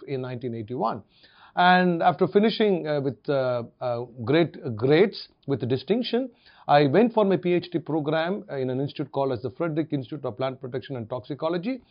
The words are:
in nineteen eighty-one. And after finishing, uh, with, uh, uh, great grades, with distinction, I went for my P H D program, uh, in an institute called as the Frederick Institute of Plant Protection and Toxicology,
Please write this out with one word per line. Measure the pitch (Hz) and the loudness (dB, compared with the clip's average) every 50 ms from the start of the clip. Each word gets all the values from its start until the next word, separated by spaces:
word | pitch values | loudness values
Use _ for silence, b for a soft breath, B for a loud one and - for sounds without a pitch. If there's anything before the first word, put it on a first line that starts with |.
| - | -12
in | - 139 127 127 | -8 -8 -8 -6
nineteen | 127 127 117 131 120 117 | -8 -10 -8 -8 -8 -8
eighty-one. | 113 107 107 123 - 110 113 98 101 - _ b b b b b b b b b | -8 -8 -8 -6 -4 -4 -4 -4 -6 -12 _ b b b b b b b b b
And | 180 180 180 180 180 180 180 170 165 185 | 4 6 6 6 6 6 4 2 4 2
after | 180 156 - 185 | 2 2 2 0
finishing, | 156 - 202 214 226 - - 220 208 185 165 156 | 4 4 4 4 4 2 2 2 2 2 0 0
uh, | 156 147 147 | -2 -2 0
with, | 135 139 123 _ - 156 | -2 -2 -4 _ -4 -2
uh, | 143 135 131 127 123 120 117 - _ - | 0 0 0 0 -2 -2 -4 -8 _ -8
uh, | 135 123 120 117 123 - 123 131 113 | -4 -4 -4 -4 -6 -10 -10 -8 -2
great | 110 147 165 170 - - - 180 135 110 | 2 4 4 4 2 -2 -10 -8 -8 -6
grades, | 107 120 131 151 165 214 202 - - - - _ _ - | -2 2 4 6 6 6 4 2 -8 -16 -16 _ _ -6
with | 135 135 135 131 113 | -4 -4 -4 -2 -2
distinction, | 131 127 - - 208 254 233 - 233 240 269 240 b b b b b b b | -2 -2 0 -2 -2 -2 0 -2 -2 -2 -2 -4 b b b b b b b
I | b 143 147 147 | b 4 6 6
went | 135 135 196 240 226 226 | 6 6 4 4 4 4
for | 220 208 | 2 2
my | 196 185 | 4 2
P | - 180 175 175 | 2 2 0 0
H | 170 175 - | 0 -2 -2
D | - 160 | -6 -6
program, | 160 - 147 165 143 151 151 160 160 175 202 208 196 - | -4 -2 -4 -4 -2 -2 -2 -2 -2 -2 -4 -6 -8 -8
uh, | 143 | -6
in | 135 131 127 | -4 -4 -2
an | 127 131 | -2 -2
institute | 143 135 - - 147 123 | -4 -4 -4 -8 -8 -6
called | - 139 139 135 | -4 -2 -2 -2
as | 127 107 135 | -2 -4 -6
the | 120 | -10
Frederick | - - 170 170 151 160 151 156 151 | -6 -4 -4 -2 -2 -2 -4 -2 -4
Institute | 139 123 - 156 139 127 | -6 -6 -8 -12 -8 -8
of | 127 104 | -8 -6
Plant | 135 131 135 131 - | -4 -6 -6 -6 -8
Protection | 151 127 131 127 - - 135 | -12 -10 -10 -10 -8 -8 -10
and | 120 110 | -10 -8
Toxicology, | 104 - 107 - - 147 - 160 160 175 175 170 240 262 254 b b | -8 -8 -10 -8 -10 -10 -6 -4 -4 -4 -4 -4 -6 -8 -8 b b